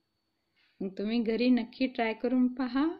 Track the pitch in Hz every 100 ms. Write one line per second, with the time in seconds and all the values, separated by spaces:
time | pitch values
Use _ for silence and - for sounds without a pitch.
0 | _ _ _ _ _ _ _ - 190 190
1 | 208 233 226 226 247 240 226 - 262 -
2 | 226 214 240 254 247 247 247 254 320